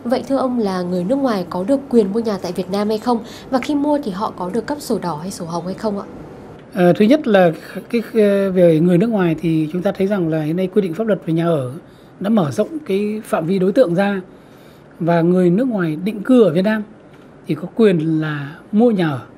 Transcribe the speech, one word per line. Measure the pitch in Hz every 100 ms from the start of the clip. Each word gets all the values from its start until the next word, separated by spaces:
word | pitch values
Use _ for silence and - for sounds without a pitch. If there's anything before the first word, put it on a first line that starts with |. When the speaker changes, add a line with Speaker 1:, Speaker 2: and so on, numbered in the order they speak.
Speaker 1:
Vậy | 240 240 233
thưa | 269
ông, | 254 247
là | 202 185
người | 175 180
nước | 175 277
ngoài | 269 208 175
có | 180
được | 190 269 -
quyền | 240 196
mua | 208
nhà | 226 196
tại | 180
Việt | 180 180
Nam | 196 208
hay | 220
không? | 220 240 - - -
Và | 262
khi | - 294
mua | 285 294
thì | 285
họ | 180 214 -
có | 180
được | 226 220
cấp | 294
sổ | - 208
đỏ | 175 147
hay | 175
sổ | 196 165
hồng | 170 170
hay |
không | 190 226 202
ạ? | - - - - - - -
Speaker 2:
Ờ, | 214 180
thứ | 175 214
nhất | 302 285
là | 202 180 160 - - -
cái, | 233 214
cái, | 226 208 202 196
về | 185 175 156
người | 175 175
nước | 226
ngoài | 214 175 160
thì | 170 160 156
chúng | 175
ta | 196
thấy | 190 196
rằng | 208 165
là | 160
hiện | 151 170
nay | 190
quy | 208
định | 190
pháp | 160 226
luật | 190 -
về |
nhà | 165 170
ở | 160 127 143 - - - -
đã | 190
mở | 220 151
rộng | 131 208 320 -
cái | 196 208 214 -
phạm | 196 160
vi | 196
đối | 185
tượng | 202 180 170
ra. | 196 202 185 - - - - - - -
Và | 165 170
người | 165 180 180
nước | 180 262
ngoài | 214 170 156
định | 185 214
cư | 190 254
ở | 202
Việt | 156 190
Nam | 220 208 - - - - - -
thì | 151
có | 180 -
quyền | 220 175 160 156
là | 156 151 139 165 -
mua | 208 240
nhà | 208 165
ở. | 131 -